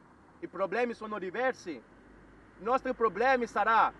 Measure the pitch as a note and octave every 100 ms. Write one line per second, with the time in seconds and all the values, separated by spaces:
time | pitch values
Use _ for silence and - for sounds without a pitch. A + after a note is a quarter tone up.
0 | - - - - E3+ F3 F#3+ G#3 B3 A3+
1 | G#3+ G#3+ F#3 F3 C4 - F3+ C3 - -
2 | - - - - - - G#3 C4 B3+ B3
3 | A3 F3+ B3+ B3+ A#3 A3 G#3 A3+ C#3 -